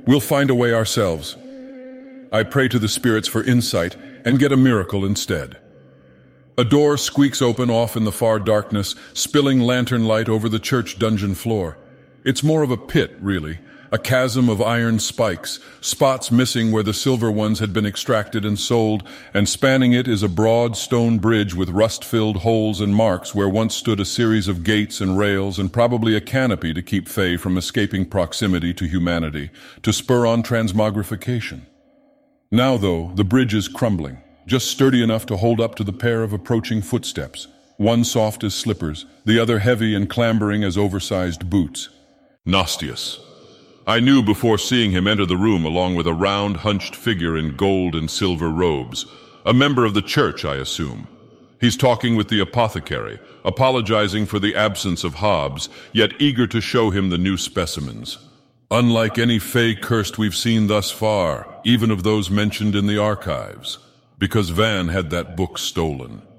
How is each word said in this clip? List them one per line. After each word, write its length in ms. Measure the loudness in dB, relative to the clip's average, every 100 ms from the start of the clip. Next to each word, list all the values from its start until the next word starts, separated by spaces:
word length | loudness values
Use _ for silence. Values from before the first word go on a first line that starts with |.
We'll 140 | 4 2
find 320 | 4 0 2
a 40 | 2
way 180 | 4
ourselves." 600 | 2 2 0 0 0 -6 -16 -18 -18 -18 -18 -18 -18 -20 -20 -4
I 120 | -2
pray 240 | 0 0 0
to 100 | 0
the 80 | -2
spirits 400 | -2 0 0 0
for 160 | -4
insight 540 | 2 0 2 -2 -2 -6 -20 -6
and 140 | -2 2
get 140 | 4
a 40 | 4
miracle 480 | 4 2 0 -2
instead. 520 | -2 -4 -4 -6 -6 -16 -20 -20 -20 -20 -20 -20 -20 _ _ -2
A 60 |
door 340 | 2 4 4 2
squeaks 460 | -2 2 2 4
open 260 | 0 2 2
off 260 | 2 0 0
in 80 |
the 80 | -2
far 260 | 0 0 2
darkness, 560 | 2 2 2 -2 -2 -8 -12
spilling 440 | -8 0 2 4 4
lantern 480 | 4 2 0 0 2
light 220 | 2 2
over 200 | 0 0
the 120 | -2
church 360 | 0 -2 -2 -2
dungeon 380 | 0 0 -2
floor. 420 | -4 -2 -2 -4 -8 -20 -20 -20 -6
It's 200 | -2 0
more 180 | 2 2
of 80 | 0
a 60 | -2
pit, 400 | 0 0 0 -4
really, 380 | -4 -2 -4 -12 -16 -20 -6
a 80 | -4
chasm 500 | 0 0 2 2 2
of 140 | 2
iron 380 | 0 2 0 0
spikes, 580 | -2 -2 -2 -2 -8 -12 -16 -12
spots 500 | -8 2 2 2 2
missing 400 | 2 2 0 0
where 140 | 2
the 100 | 0
silver 380 | 0 0 2 0
ones 260 | 0 0 0
had 140 | -2
been 120 | 0
extracted 600 | -2 -4 0 0 0 -4
and 120 | -2 -4
sold, 460 | 0 2 2 0 -6 -18 -4
and 140 | 0 0
spanning 440 | 2 2 4 4
it 140 | 4 2
is 160 | 0
a 60 | 0
broad 480 | 2 4 4 2 -4
stone 420 | -2 2 2 2
bridge 380 | 2 2 0 -2
with 140 | -2
rust-filled 680 | 2 2 0 -2 0 0 0
holes 440 | 2 2 2 0
and 140 | 2
marks 400 | 4 4 0 -4
where 140 | 0 2
once 260 | 2 0
stood 240 | -2 -2 0
a 60 |
series 420 | -2 0 2 2 0
of 160 | -2
gates 380 | 0 0 0 -2
and 180 | -2 2
rails 400 | 0 0 -2 -4
and 140 | -4
probably 420 | 0 2 2 2
a 60 | 0
canopy 520 | 0 -2 0 0 -2
to 80 | -6
keep 280 | -4 -4 -4
Fae 280 | -2 0 0
from 220 | -2 -2
escaping 460 | -2 -2 -2 -2
proximity 680 | -2 -2 -2 -2 0 0 -2
to 120 | -4
humanity, 680 | -2 0 0 0 -4 -6 -10 -14 -20 -6
to 100 | -4
spur 320 | -2 0 2 4
on 180 | 2
transmogrification. 1160 | 0 -2 0 0 0 -2 -6 -6 -4 -4 -6 -14 -20 _ _ _ _ _ _ _ _
Now, 240 | 2 2 2
though, 360 | 0 0 -2
the 80 | -2
bridge 320 | 2 2 2
is 140 | 0 -4
crumbling, 500 | -4 -2 -2 -4 -12 -20 _
just 240 | -2 -2 -2
sturdy 360 | 2 4 4
enough 200 | 2 0 -2
to 100 | 0
hold 240 | 0 2
up 160 | -2 -2
to 80 |
the 80 | -6
pair 320 | -2 -2 0
of 80 | -2
approaching 500 | -6 -2 -2 0 -4
footsteps, 640 | -2 -4 -4 -10 -10 -14 -20 _ _ 0
one 260 | 2 4
soft 400 | 2 2 0 0
as 120 | -6
slippers, 520 | -4 -4 -4 -4 -8 -16 _
the 140 | 4 6
other 220 | 6 4
heavy 340 | 4 2 2
and 140 | 0 -2
clambering 560 | 0 2 2 2 0
as 120 | 0 0
oversized 720 | 0 -2 -2 -2 -2 -4 -2
boots. 400 | 0 0 -6 -16 _ _ _ _ _
Gnostius. 760 | 0 0 0 -4 -8 -8 -10 -12 -18 -20 -20 -20 -20 -10 -2
I 140 | 2
knew 200 | 6 4
before 380 | 4 2 2 0
seeing 320 | 0 0 2
him 160 | 2 2
enter 200 | 0 0
the 100 | 2
room 280 | 2 2
along 300 | 0 0 0
with 140 | 0 0
a 40 |
round, 440 | 0 0 0 -2 -2
hunched 400 | -2 -2 -4 -6
figure 400 | -4 -2 -2 -2
in 180 | -4 0
gold 380 | 2 2 0
and 160 | -2 -6
silver 400 | -2 -2 -2 -2
robes. 560 | 0 0 0 -6 -10 -12 -18 -20 -6 2
A 80 |
member 300 | 4 4 2
of 100 | 2
the 80 | 0
church, 420 | 0 0 0 -2
I 120 | -6 -6
assume. 500 | -6 -6 -8 -10 -16 -20 -20 -20 -20 _
He's 160 | -2 2
talking 400 | 2 2 0 0
with 120 | 0
the 120 | -2
apothecary, 800 | 0 0 0 -2 -6 -8 -8 -14 -20 -6
apologizing 840 | -6 0 2 2 0 0 0 -2 -2
for 140 | -2
the 160 | 0 0
absence 480 | 0 -2 -4 -4
of 100 | -6
Hobbs, 540 | -2 0 0 -2 -6 -12 -14 -4
yet 220 | 0 0 2
eager 300 | 0 2 0
to 120 | 0
show 300 | 0 2 2
him 200 | 0 0
the 80 | 0
new 180 | 0 -2
specimens. 840 | -4 -4 -6 -6 -10 -10 -14 -16 -20 _ _ _ _
Unlike 460 | 0 2 2 0 0
any 220 | 0 0
Fey 340 | 0 0 0
cursed 420 | 0 -2 -2 -2 -2
we've 200 | -2 0
seen 320 | 0 2 2
thus 240 | 0 -2
far, 560 | -4 -2 0 0 -2 -10 -6
even 260 | 0 2 2
of 140 | 0
those 260 | 0 0 0
mentioned 460 | 0 0 0 -2 0
in 100 | 0
the 120 | 0
archives. 800 | 0 -2 -4 -6 -6 -12 -14 -16 _ _ _ _
Because 340 | -4 -2 -2
Van 360 | 0 0 0 -2
had 240 | -2 -2
that 260 | -6 -6 -6
book 220 | -6 -6
stolen. 640 | -6 -4 -4 -4 -12 -18 -20